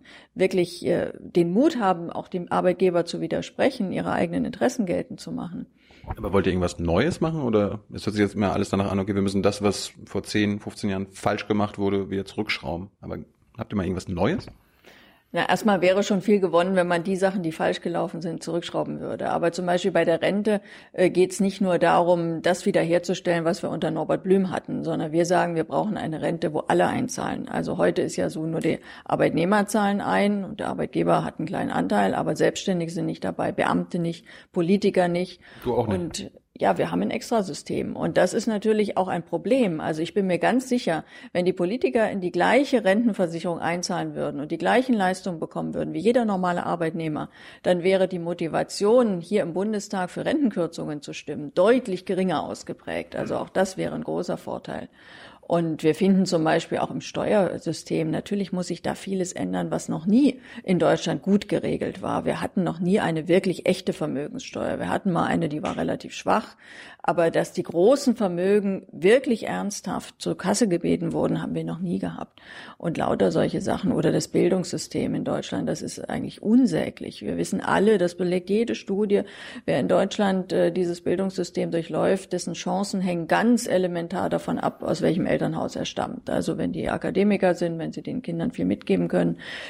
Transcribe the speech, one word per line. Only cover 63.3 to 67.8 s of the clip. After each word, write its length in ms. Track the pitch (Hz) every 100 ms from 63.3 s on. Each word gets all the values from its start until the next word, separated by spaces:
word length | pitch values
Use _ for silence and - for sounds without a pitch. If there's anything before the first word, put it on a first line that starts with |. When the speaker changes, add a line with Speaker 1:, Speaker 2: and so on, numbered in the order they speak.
| 180 196 165 -
Speaker 1:
echte 260 | 185 -
Vermögenssteuer. 880 | - 151 135 147 - - - - -
Wir 80 | 175
hatten 240 | - 196
mal 140 | 165 -
eine, 240 | 170 165
die 120 | 151
war 140 | - 175
relativ 380 | 165 - -
schwach. 420 | - 180 208 - - - - - -
Aber 280 | - 170 165
dass 200 | 165 170
die 120 | -
großen 520 | 175 165